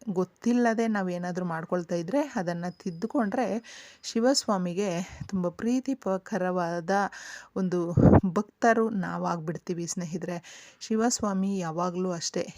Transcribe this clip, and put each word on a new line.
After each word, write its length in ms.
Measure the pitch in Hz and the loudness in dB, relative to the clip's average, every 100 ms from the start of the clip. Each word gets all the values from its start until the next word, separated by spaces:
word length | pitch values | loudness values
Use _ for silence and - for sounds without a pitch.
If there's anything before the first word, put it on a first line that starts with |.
| - | -4
ಗೊತ್ತಿಲ್ಲದೆ 800 | 180 180 _ 233 240 240 220 226 | -2 -2 _ 2 4 4 2 0
ನಾವೇನಾದ್ರೂ 580 | 208 185 175 180 180 180 | 0 -2 -2 -4 -4 -4
ಮಾಡ್ಕೊಳ್ತಾ 500 | 160 160 180 170 175 | -4 -2 -4 -2 -4
ಇದ್ರೆ 360 | 170 277 294 233 | 0 -2 -2 -2
ಅದನ್ನ 300 | 175 170 180 | -4 -4 -6
ತಿದ್ದುಕೊಂಡ್ರೆ 960 | - 196 165 226 294 208 247 233 220 - - - - | -8 -10 -6 -2 0 0 0 0 -2 -6 -16 -20 -16
ಶಿವಸ್ವಾಮಿಗೆ 1160 | - 226 240 277 - 196 180 175 202 170 185 - - | -6 2 2 2 2 0 0 -2 -2 -2 -4 -10 -6
ತುಂಬ 220 | 196 175 | -2 -2
ಪ್ರೀತಿಕರವಾದ 1400 | 170 226 254 254 262 196 190 - 196 185 180 170 175 170 196 190 - - - - - | -2 0 0 0 -4 -2 -2 -2 -2 0 0 0 -2 0 0 0 -6 -16 -16 -8 -4
ಒಂದು 400 | 185 175 170 175 - - 190 | 0 0 2 8 10 8 6
ಭಕ್ತರು 640 | 170 - _ 240 226 226 | 0 -4 _ 4 4 2
ನಾವಾಗ್ಬಿಡ್ತೀವಿ 1000 | 196 170 175 180 175 160 160 - 170 170 | 0 -2 -2 -2 -2 -4 -8 -6 -6 -6
ಸ್ನೇಹಿತರೆ. 640 | - 175 175 170 175 - - - - | -6 -6 -6 -6 -8 -10 -18 -20 -18
ಶಿವಸ್ವಾಮಿ 800 | - 220 233 - 208 190 196 196 | -2 0 2 0 -2 0 0 -2
ಯಾವಾಗ್ಲೂ 520 | 165 160 180 175 185 | -2 -2 -2 -2 -2
ಅಷ್ಟೇ, 360 | 170 - 180 - | -4 -4 -4 -6